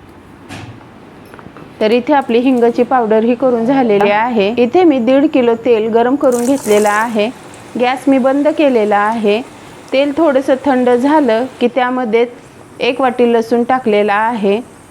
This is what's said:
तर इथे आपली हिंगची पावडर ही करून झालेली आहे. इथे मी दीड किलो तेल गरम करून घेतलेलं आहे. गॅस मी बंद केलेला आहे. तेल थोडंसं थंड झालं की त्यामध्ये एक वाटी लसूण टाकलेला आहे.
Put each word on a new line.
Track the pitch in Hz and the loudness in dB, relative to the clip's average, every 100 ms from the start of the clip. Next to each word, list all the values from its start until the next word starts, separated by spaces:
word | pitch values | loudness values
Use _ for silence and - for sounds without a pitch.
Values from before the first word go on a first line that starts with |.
| - - - - - - - - - - - - - - - - - - | -20 -20 -20 -20 -20 -18 -18 -20 -20 -20 -20 -20 -20 -20 -20 -20 -14 -4
तर | 214 | 0
इथे | 240 240 | 0 2
आपली | 285 262 233 | 0 2 0
हिंगची | 262 247 233 240 | 2 2 2 0
पावडर | 240 262 220 220 | 0 0 2 0
ही | 233 240 | 0 0
करून | 262 233 226 | 0 0 0
झालेली | 269 240 202 202 | 0 2 2 2
आहे. | 208 240 220 196 240 | 0 0 0 0 0
इथे | 233 349 | 0 2
मी | 349 262 | 2 2
दीड | 226 277 294 | 2 2 2
किलो | 269 240 233 254 | 2 0 0 0
तेल | 220 226 | 0 2
गरम | 226 240 285 | 0 0 0
करून | 277 240 240 | 0 0 0
घेतलेलं | 269 220 208 208 | -2 2 2 2
आहे. | 208 240 220 214 - - - - - | 0 -2 -2 -4 -6 -18 -20 -10 -4
गॅस | 247 262 277 | -2 -2 0
मी | 269 | 2
बंद | 262 285 302 | 2 0 0
केलेला | 311 285 240 208 202 | 0 0 2 2 0
आहे. | 208 233 208 214 - - - - - | 0 -2 -2 -2 -4 -18 -20 -20 -4
तेल | 269 285 277 | -2 -2 0
थोडंसं | 320 269 277 262 285 | 2 2 0 -2 0
थंड | 254 240 | 0 2
झालं | 247 277 311 254 220 262 - | 2 2 2 2 0 -4 -4
की | 240 262 | -2 -2
त्यामध्ये | 247 254 240 226 240 - - - - - | -2 -4 -2 0 -2 -6 -20 -20 -18 -6
एक | 240 269 | -4 -2
वाटी | 254 247 240 | -2 0 0
लसूण | 233 226 240 | 0 0 -2
टाकलेला | 233 254 233 208 208 | 0 -2 0 0 0
आहे. | 202 226 233 196 214 - - - | 0 -2 -2 -2 -2 -6 -20 -20